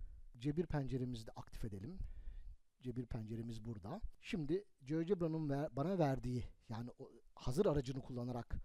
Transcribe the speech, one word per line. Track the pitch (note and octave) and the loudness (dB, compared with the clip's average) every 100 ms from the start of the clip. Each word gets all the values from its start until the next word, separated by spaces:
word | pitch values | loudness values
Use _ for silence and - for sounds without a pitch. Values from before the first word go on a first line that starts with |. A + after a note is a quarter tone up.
| - - - A#2+ | -8 -10 -14 -4
cebir | B2+ D3+ E3+ | 0 2 2
penceremizi | D3+ C3 C3 B2 A#2+ A2 | 2 2 0 0 -2 -6
de | |
aktif | - - - | -10 -8 -4
edelim. | - G2 G#2+ F#3+ - - - - - - - _ | -4 -4 -6 -4 -6 -6 -6 -6 -8 -10 -16 _
Cebir | B2+ A#2+ A#2+ | -6 -4 -4
penceremiz | A#2 A2 A2+ A#2 A2 | -4 -4 -4 -4 -6
burada. | A2 A2 F#2+ F#3 - - | -6 -6 -8 -6 -6 -8
Şimdi | - G3+ C#3+ F3+ - _ | -4 -2 2 0 -2 _
GeoGebra'nın | C3 D#3+ E3 F#3+ E3+ D#3+ D#3 | -2 0 2 4 4 2 2
ver-, | C#3 D3+ B2 | 2 2 2
bana | D3+ G3 | 4 6
verdiği, | D3 C3 B2 B2 G2+ - - | 6 6 2 0 -2 -6 -8
yani | A2 B2 - | -6 -6 -8
o | B2+ - - | -14 -14 -20
hazır | - - C3 G3+ | -4 2 4 6
aracını | C#3+ B2+ C3 | 6 2 -2
kullanarak | - B2 A#2+ A#2+ A2+ - | -4 -2 -2 -2 -2 -4